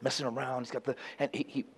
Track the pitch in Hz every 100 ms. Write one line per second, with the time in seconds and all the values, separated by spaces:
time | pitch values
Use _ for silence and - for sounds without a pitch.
0 | 127 - 135 117 127 127 120 127 - 123
1 | - - 143 - - 139 120